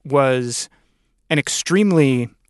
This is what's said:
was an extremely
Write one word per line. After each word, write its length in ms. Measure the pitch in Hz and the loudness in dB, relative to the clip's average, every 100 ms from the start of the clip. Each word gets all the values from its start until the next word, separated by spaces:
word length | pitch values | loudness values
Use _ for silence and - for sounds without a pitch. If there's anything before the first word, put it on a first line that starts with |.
was 640 | 139 139 135 127 123 117 - _ _ _ _ _ - | -2 0 2 0 -4 -8 -12 _ _ _ _ _ -4
an 80 | 151 | -4
extremely 880 | - - - 185 208 165 139 123 117 _ | -2 -6 0 2 2 2 2 0 -4 _